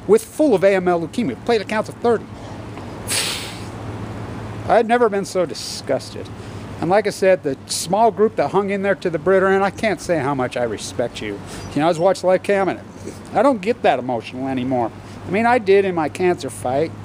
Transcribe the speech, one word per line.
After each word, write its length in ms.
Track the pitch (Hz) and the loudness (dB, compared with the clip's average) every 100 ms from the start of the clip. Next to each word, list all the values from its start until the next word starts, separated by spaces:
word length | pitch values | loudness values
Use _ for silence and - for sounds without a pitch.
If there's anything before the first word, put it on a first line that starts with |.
| - | 4
with 180 | 214 | 4
full 300 | - - 302 | 4 2 4
of 100 | 196 | 6
A 100 | 196 | 6
M 140 | 190 180 | 4 4
L 120 | 175 | 0
leukemia, 360 | 170 - 190 110 | 0 -2 -2 -2
platelet 240 | - 233 190 | 0 0 0
counts 200 | 220 - | -2 -4
of 60 | - | -2
thirty. 300 | 240 220 - - - - - - - - - - - - - - - - - - - - - - - - - | 0 0 -2 -14 -14 -12 -12 -12 -12 -10 -6 -4 -4 -6 -8 -10 -12 -12 -10 -10 -10 -10 -10 -10 -10 -8 2
I've 180 | 196 226 | 4 6
never 220 | 240 233 | 4 4
been 160 | 196 | 2
so 220 | 185 190 165 | -2 -2 -2
disgusted. 840 | 120 - - - 131 - 104 90 - - - - - | -4 -8 -8 -4 -4 -4 -12 -12 -12 -12 -12 -12 -6
And 100 | 165 | 2
like 160 | 196 202 | 2 2
I 40 | |
said, 340 | - 190 185 | 2 4 4
the 120 | 147 135 - | 2 -4 -6
small 440 | - - 196 226 | -6 0 2 4
group 240 | 180 214 214 | 4 2 2
that 140 | 143 | 0
hung 200 | 180 202 | 2 0
in 120 | 196 | 0
there 140 | 196 196 | 0 0
to 120 | 190 | -2
the 100 | 160 | -2
bitter 280 | 151 190 190 | 4 4 4
end, 160 | 196 | 4
I 80 | 196 | 2
can't 300 | - 220 180 | 0 -2 -2
say 180 | - 165 | -2 0
how 160 | 135 | 0
much 220 | 139 123 123 | 0 -2 -2
I 80 | |
respect 580 | 120 98 - 98 120 - | -2 -4 -6 -4 -4 -4
you. 160 | 110 101 - - - | -8 -8 -10 -12 -6
You 60 | 143 | 0
know, 40 | |
I 40 | 160 | 2
was 120 | 160 | 4
watching 280 | 180 185 180 | 2 2 2
live 140 | 185 | 2
cam, 260 | - 202 190 | 2 0 0
and 120 | 120 - - - - - | -2 -8 -16 -14 -14 -4
I 100 | 175 | 2
don't 180 | 262 240 | 4 4
get 220 | 190 240 | 0 0
that 180 | 196 135 | 2 2
emotional 480 | 123 120 107 127 135 | 0 -4 -4 -6 -4
anymore. 420 | 131 123 127 110 - - - - | -2 0 0 -2 -6 -16 -14 -4
I 40 | |
mean, 160 | 185 233 | 0 4
I 120 | 247 | 4
did 260 | 196 196 | 6 4
in 100 | 196 | 4
my 140 | 170 147 | 0 -2
cancer 420 | - 180 170 131 | 0 2 2 -4
fight. 400 | - 127 135 160 107 | -6 -2 0 0 -4